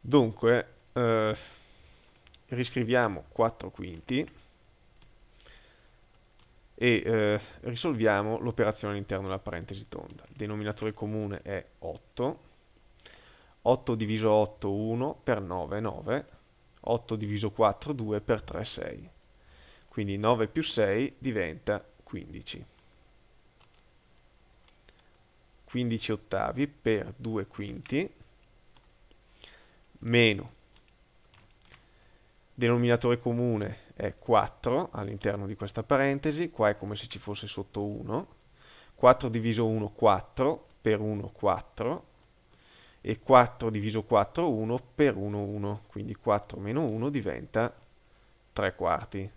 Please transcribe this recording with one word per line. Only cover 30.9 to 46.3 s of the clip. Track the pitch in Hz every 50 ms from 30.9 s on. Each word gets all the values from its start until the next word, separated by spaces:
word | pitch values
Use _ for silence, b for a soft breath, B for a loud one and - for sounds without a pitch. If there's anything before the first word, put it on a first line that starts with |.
| _ _ _ _ _ _ _ _ - - - - _ _ b b b b b b b b b b b b b b b b b _
denominatore | - - 120 117 120 120 120 120 120 117 - 120 120 120
comune | - 123 117 120 123 120 113 107 101 98 - - - - -
è | - 104 101 - -
quattro | - - 113 104 101 - - - - 123 123 151 180 -
all'interno | - - 101 101 110 98 - 107 101 104 101
di | 98 107
questa | - 101 95 - 117
parentesi, | 107 - 143 131 135 139 139 143 - 156 143 156 175 165
qua | - - 107 104
è | 101
come | - - 104 104
se | 98 - -
ci | - 98
fosse | - 104 101 - -
sotto | 101 - - 101 - - 104
uno, | 101 104 104 113 - - 107 - 196 - - _ _ _ B B B B B B B B B
quattro | - - 123 127 - - 123
diviso | 110 117 110 117 110 110 117
uno, | 110 110 110 104 98
quattro, | - - 113 107 98 92 - - - - 131 143 160 - - _ - _
per | - 110 107 101
uno, | 107 107 107 101 104 101
quattro, | - - - 98 87 82 - - _ - 110 123 160 - - _ _ _ _ _ _ _ _ _ b b b b b b b b b b
e | - - 113 -
quattro | - - 131 123 120 120 - - 120 113
diviso | 110 107 101 110 104 110
quattro, | 104 - 120 101 104 - - 170 208 160
uno, | 120 110 110 110 120 127 - - -
per | - 147 139 92
uno, | 92 101 104 104 104
uno, | 104 98 104 104 101 101 104 104 -
quindi | - - 104 104 117 104
quattro | - - 113